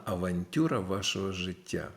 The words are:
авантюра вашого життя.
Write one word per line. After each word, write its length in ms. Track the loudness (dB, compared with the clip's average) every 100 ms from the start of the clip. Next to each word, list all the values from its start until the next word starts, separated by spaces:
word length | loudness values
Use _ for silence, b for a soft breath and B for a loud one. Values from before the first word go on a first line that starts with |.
авантюра 760 | -2 0 2 0 0 2 4 2
вашого 540 | 0 0 0 0 0
життя. 560 | -2 -4 -6 -4 -4 -4